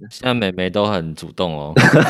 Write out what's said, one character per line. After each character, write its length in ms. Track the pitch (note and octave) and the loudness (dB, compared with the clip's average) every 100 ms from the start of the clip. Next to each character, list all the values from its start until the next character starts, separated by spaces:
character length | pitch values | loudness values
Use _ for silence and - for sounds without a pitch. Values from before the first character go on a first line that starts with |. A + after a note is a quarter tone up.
| G2+ | -20
现 140 | - B2+ | -8 -2
在 100 | B2 | -2
妹 180 | G2 | -2
妹 160 | F#2 F#2 | -2 -4
都 160 | G2 G#2 | 0 0
很 300 | G2 D#2+ D2+ | 0 -4 -8
主 180 | D#2+ | -10
动 240 | - F2+ D#2 | -6 -4 -4
哦。 160 | D2 - - D#3 - | -2 4 6 6 4